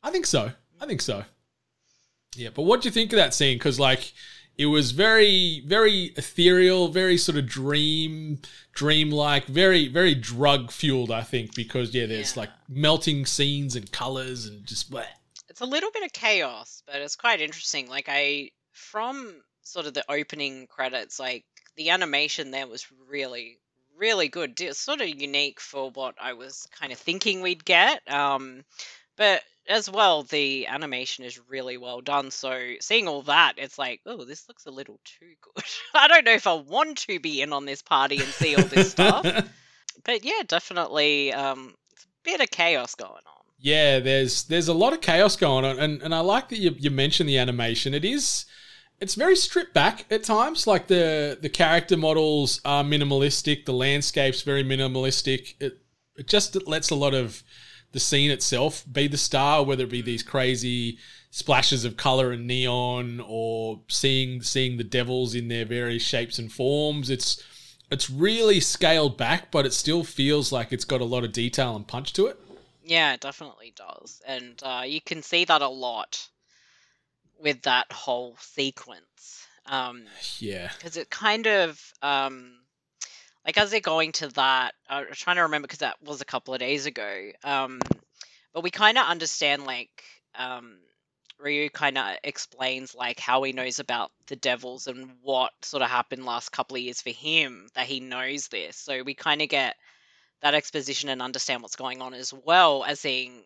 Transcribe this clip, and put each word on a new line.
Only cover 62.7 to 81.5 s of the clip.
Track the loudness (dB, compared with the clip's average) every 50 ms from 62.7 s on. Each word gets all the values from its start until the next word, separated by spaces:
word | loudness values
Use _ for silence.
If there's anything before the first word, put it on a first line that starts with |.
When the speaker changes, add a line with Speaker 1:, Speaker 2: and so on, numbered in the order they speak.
| 0 0 0 -2 -2 -4 -6 -6 -8 -10 -10
Speaker 1:
or | -8 -6 -6 -4 -4 -4 -4 -4 -6 -8 -10 _
seeing, | _ -4 2 2 4 4 2 0 -2 -4 -6
seeing | -6 -2 0 0 0 0 -2
the | -4 -6
devils | -2 0 0 0 0 0 -2 -2 -2 -2
in | -4 -4
their | -4 -4 -4 -4
various | -4 -4 -4 -4 -4 -2 -2 -2
shapes | -2 0 -2 -2 -2 -6
and | -8 -8 -8
forms. | -6 -2 0 0 2 2 0 0 -2 -4 -2 -4
It's, | -4 -2 -2 -4 -4 -4 -6 -20 -20 -20 -20 -20 -20 _ _ _
it's | -4 -4 -4 -4
really | 0 0 2 2 2 4 4 6 6 4
scaled | 4 0 0 2 4 4 6 6 4 2 0
back, | -2 0 0 0 0 -2 _
but | 0 0 0
it | 2
still | -2 -2 -2 0 0 0 -2
feels | -4 -2 0 2 2 2 2 0 0
like | -2 -2 -2 -4 -6
it's | -6 -2
got | -2 0 0
a | 0
lot | 0 -2 -2 -2
of | -4
detail | -2 -2 -2 -2 0 0 -2 0 -2
and | -8 -10
punch | -8 -10 -8 -8 -6 0
to | 0 0
it. | 0 0 -8 -18 -20 -20 -20 _ _ _ _ _
Speaker 2:
Yeah, | 2 2 4 4 4 2
it | -2
definitely | -6 -12 -12 -12 -18 -18 -18 _ -20 -20 _
does. | -20 -20 -18 -18 -18 -20 -20 -20 -20 _
And, | -12 -12 -12 -12 -16 -20 -14
uh, | -10 -10 -8 -8 -8
you | -6 -8 -8
can | _ -8 -10 -10 -8
see | 0 0 0 4
that | 4 4 4
a | 4 0
lot | -4 -4 -6 -6 -4 -6 -8 -8 -10 -12 -12 -14 _ _ _ _ _ _ _ _ _ _ _ _ _ _ _ _ _ _ _ _ _ _
with | -4 -4 -4 -2 -2
that | 0 0 0 0 _
whole | -8 -12 -6 -4 -4 -4 -6 -10 -14 -20
sequence. | -20 -16 -6 -4 -4 -4 -4 -10 -20 -20 -20 -20 _ _ _ _ -20 -20 -20 -20 -20 _ _ _ _
Um, | -8 -6 -6 -6 -6 -10 -14 -20 -20 -18 -14 -14 -12 -12 -10
Speaker 1:
Yeah. | -10 -10 -10 -10 -10 -12 -14 -14
Speaker 2:
'cause | -16 -14 -12
it | -12 -12 _
kind | -12 -2 0 0 0 2 0
of, | 2